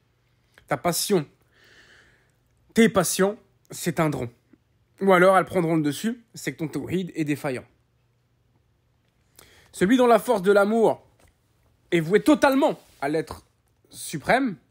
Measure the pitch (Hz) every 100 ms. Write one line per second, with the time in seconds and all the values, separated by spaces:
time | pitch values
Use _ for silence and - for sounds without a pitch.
0 | _ _ _ _ _ _ - 147 175 170
1 | - 190 143 _ _ _ _ _ _ _
2 | _ _ _ _ _ _ _ - 226 190
3 | 170 - 190 214 _ _ - - 175 160
4 | 156 131 120 _ _ _ _ _ _ -
5 | 196 180 185 190 170 180 165 165 147 135
6 | 220 240 _ 170 - 131 156 156 120 175
7 | 180 - 151 147 147 123 - _ _ _
8 | _ _ _ _ _ _ _ _ _ _
9 | _ _ _ _ - _ _ - 185 254
10 | 247 220 - 214 180 202 202 226 196 127
11 | _ _ _ _ _ _ _ _ - 170
12 | 160 202 302 294 285 269 294 - _ -
13 | 139 160 160 - _ _ _ _ _ -
14 | - 156 - 233 269 165 _